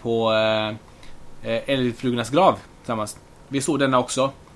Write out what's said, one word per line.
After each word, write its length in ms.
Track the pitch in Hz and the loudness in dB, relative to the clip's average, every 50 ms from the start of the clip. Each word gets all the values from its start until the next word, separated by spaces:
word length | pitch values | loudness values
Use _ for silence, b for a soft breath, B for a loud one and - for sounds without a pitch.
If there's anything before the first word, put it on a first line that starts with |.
på, 300 | - 117 113 113 113 110 110 | -2 -2 0 2 2 2 4
eh, 340 | 110 110 110 110 110 107 107 110 107 - b b b b b b b - - - - - 117 113 | 4 4 2 2 0 -2 -4 -6 -10 -14 b b b b b b b -16 -16 -14 -10 -6 -4 -4
eh, 80 | 113 - 139 | -2 -2 0
Eldflugornas 600 | 139 131 127 123 117 - 131 123 120 120 113 110 | 0 0 0 0 -2 -2 -2 -2 0 -2 -2 0
grav 260 | 135 165 190 165 110 - - - - - | 2 4 4 4 4 2 -4 -16 -20 -12
tillsammans. 360 | - - 117 107 104 104 - - - - - - - | -8 -6 -4 -4 -4 -6 -10 -14 -20 -20 -20 -20 -10
Vi 140 | - 135 135 | -6 -4 -2
såg 180 | 131 165 147 139 | 0 0 0 2
denna 200 | 139 131 131 127 | 2 4 4 2
också. 320 | 123 - - 127 135 131 - - - - - | 2 2 0 0 0 -2 -2 -8 -20 -20 -20